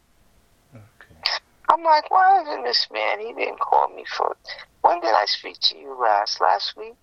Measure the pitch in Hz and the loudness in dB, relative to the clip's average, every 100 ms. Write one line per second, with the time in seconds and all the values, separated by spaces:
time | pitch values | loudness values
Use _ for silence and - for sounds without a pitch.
0 | _ _ _ _ _ _ _ 113 104 _ | _ _ _ _ _ _ _ -20 -20 _
1 | - - - - _ _ - 320 330 302 | -20 -8 -6 -6 _ _ 2 2 6 4
2 | - 381 370 392 302 302 240 226 - 214 | 4 4 6 4 2 -6 -4 -4 -4 -4
3 | 214 208 226 - - - - 69 73 - | -4 -4 -8 -6 -8 -6 0 0 0 -6
4 | - - 50 - - - - - - 349 | -12 -4 -4 -6 -14 -20 -20 -2 0 2
5 | 339 - 208 - - - - 160 139 131 | 2 2 0 -4 -8 -2 -4 -4 -16 -2
6 | 113 101 107 - 185 196 - - 220 240 | 0 2 0 0 2 2 -2 -10 -18 -18